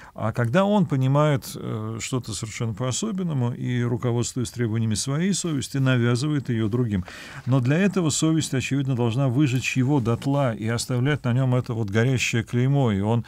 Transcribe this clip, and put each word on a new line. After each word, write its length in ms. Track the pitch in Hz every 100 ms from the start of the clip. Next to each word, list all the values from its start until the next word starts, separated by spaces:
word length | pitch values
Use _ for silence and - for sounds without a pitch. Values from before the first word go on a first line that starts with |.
| -
А 180 | - 107
когда 320 | 113 117 151
он 220 | 196 208 156
понимает, 640 | 139 131 143 151 143 -
э, 440 | - 117 117 107 113
что-то 320 | - 127 120
совершенно 420 | 101 113 - 117
по-особенному 760 | 104 127 123 214 190 175 143 120
и, 300 | 127 127 123
руководствуясь 680 | 120 120 123 120 113 - 117
требованиями 440 | 117 117 110 113
своей 400 | 104 - 139 185
совести, 440 | 180 175 147 - 139
навязывает 680 | 131 127 120 120 151 147 123
её 200 | 117 110
другим. 360 | 120 123 101 87 - - -
Но 160 | - 135
для 160 | 123 156
этого 340 | 196 190 160
совесть, 440 | - 160 160 139
очевидно, 400 | 135 - 135 135
должна 340 | 123 120 110 139
выжечь 480 | 120 151 127 - 135
его 240 | 127 147
дотла 540 | 113 117 139 139 135
и 140 | 110 110
оставлять 560 | 117 - 123 131 143
на 80 | 127
нём 220 | 120 131
это 200 | 123 120
вот 160 | 113 107
горящее 540 | 107 120 131 - 117
клеймо. 480 | 110 120 131 143 123
И 80 | 98
он 240 | 104 117